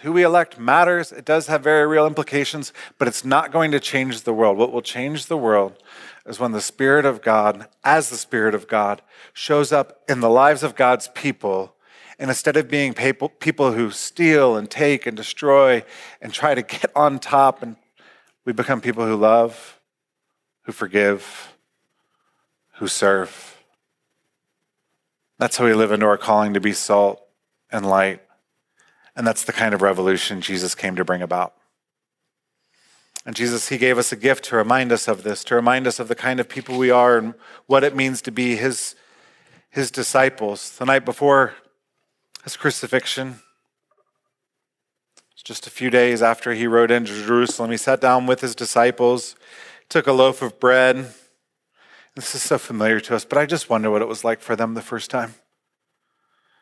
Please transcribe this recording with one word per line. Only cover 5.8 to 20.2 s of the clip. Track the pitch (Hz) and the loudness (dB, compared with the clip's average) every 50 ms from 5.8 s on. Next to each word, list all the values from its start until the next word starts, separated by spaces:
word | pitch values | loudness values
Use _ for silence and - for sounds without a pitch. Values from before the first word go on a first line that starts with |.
| _ - - - - - - - _ | _ -20 -20 -20 -20 -20 -20 -20 _
is | - 117 - | -14 -10 -6
when | 127 120 | -6 -4
the | 110 104 | -4 -6
Spirit | - - - - 135 135 139 151 139 | -8 -8 -6 -2 2 2 4 4 4
of | 139 123 107 - | 2 0 0 0
God, | 113 110 107 104 107 101 101 110 - _ _ - | 2 2 4 4 2 0 -2 -8 -20 _ _ 0
as | 135 151 160 147 - | 2 2 2 2 -2
the | 123 104 | -6 -10
Spirit | - - - 113 110 110 104 | -10 -4 -2 0 0 0 0
of | 101 - - | -2 -4 -4
God, | 117 107 104 101 104 - _ _ _ - - - - | -2 -2 0 0 -2 -6 _ _ _ -20 -20 -20 -16
shows | - - - 147 147 147 - | -10 -4 0 2 2 2 2
up | 151 143 135 - - _ _ - | 2 0 0 -2 -6 _ _ -4
in | 139 123 | -2 0
the | 117 113 | 2 4
lives | 117 127 135 147 151 123 | 6 6 6 6 4 2
of | 156 139 107 | -2 -6 -2
God's | - 131 123 127 110 - - | 2 2 2 2 0 -2 -8
people, | - - - 143 120 _ - 101 95 95 95 - _ _ _ _ _ - - - - - | -12 -8 -6 -6 -6 _ -4 -4 -4 -4 -6 -8 _ _ _ _ _ -20 -20 -20 -16 -10
and | 143 131 | -6 -4
instead | 123 - - 151 143 | -4 -2 0 0 0
of | 156 143 120 | 0 0 0
being | 143 143 139 131 117 | -2 -2 -2 -2 -4
people, | - 123 135 131 - 139 - | -2 -2 -2 -2 -2 -4 -10
people | _ - - 160 151 - 139 131 | _ -6 -4 -4 -2 0 0 0
who | 110 113 120 104 | 2 0 -2 -4
steal | - - - - - - 170 160 156 147 135 123 113 | -4 -8 -12 -10 -4 0 2 4 4 4 4 4 2
and | 107 104 107 | 0 -4 -6
take | - 147 151 147 143 123 - 123 | -4 -2 0 0 0 0 -4 -8
and | 113 107 | -10 -10
destroy | 110 - - - 151 143 139 139 135 131 123 117 - - - - - - - - | -12 -12 -10 -4 2 4 6 6 6 6 4 2 -2 -6 -18 -20 -20 -20 -20 -20
and | - 110 | -18 -14
try | - - 147 151 139 | -8 -2 -2 0 0
to | 123 | -2
get | 113 - - - - - - | -4 -8 -8 -6 -6 -4 0
on | 147 151 147 139 127 | 2 2 2 2 -2
top, | - - 143 139 135 135 - - 120 | -4 0 4 4 4 4 2 0 -8
and | 117 110 _ _ _ _ _ _ _ _ _ _ _ _ _ - | -14 -14 _ _ _ _ _ _ _ _ _ _ _ _ _ -8
we | 127 113 | -6 -4
become | 120 127 - 135 113 | -4 -2 -2 -2 -4
people | - 120 110 117 117 110 | -2 -4 -4 -2 -2 -2
who | 110 | 0
love, | 104 107 110 113 117 117 117 117 - - - - _ _ _ _ _ _ _ _ _ | 2 4 4 6 4 4 2 -2 -8 -20 -20 -20 _ _ _ _ _ _ _ _ _